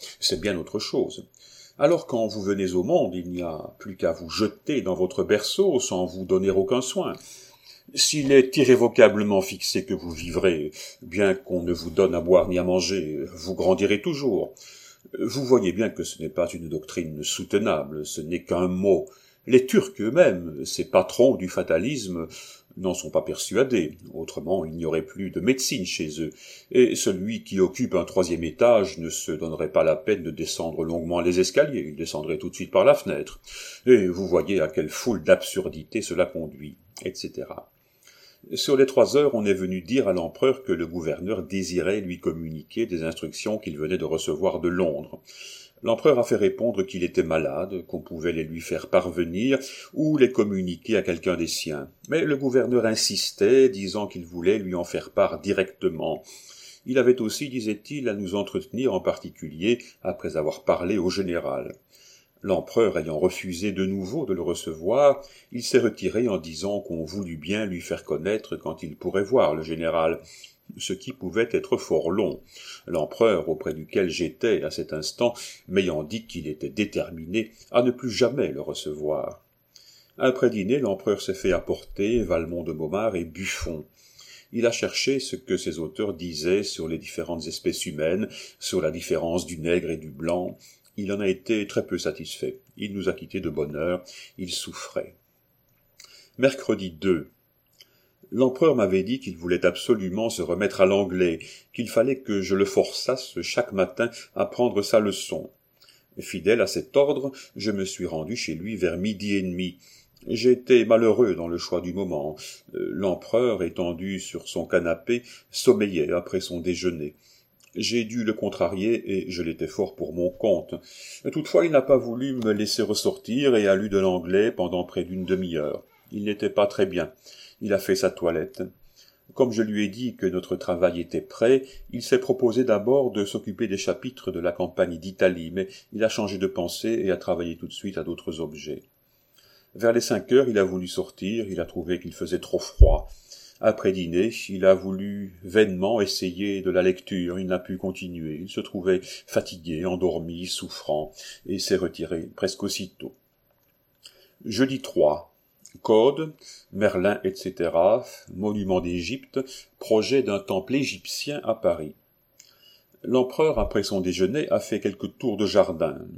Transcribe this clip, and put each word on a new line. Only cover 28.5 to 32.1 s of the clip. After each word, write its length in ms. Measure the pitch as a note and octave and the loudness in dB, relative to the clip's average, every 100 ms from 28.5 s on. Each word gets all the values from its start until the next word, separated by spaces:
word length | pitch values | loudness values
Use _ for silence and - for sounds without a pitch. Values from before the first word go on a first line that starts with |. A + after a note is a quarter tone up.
| - A#2+ A2+ F2+ E2+ | 2 6 6 4 -4
ne 100 | E2 | -8
se 240 | - - | -6 -6
donnerait 400 | D#2 E2 D#2 D#2 | -6 -4 -4 0
pas 100 | E2+ | 2
la 140 | D#2+ - | 4 2
peine 260 | - G2 | 0 -2
de 80 | E2 | -4
descendre 540 | D2 D#2+ - E2 D#2 | -6 -6 -4 -6 -4
longuement 360 | E2 E2+ E2 E2+ | -4 -4 -2 0
les 180 | F2 F2+ | 2 2
escaliers, 460 | F#2 - D#3 A#2 D2+ | 2 2 2 0 -6
il 80 | D2 | -8
descendrait 400 | E2 | -8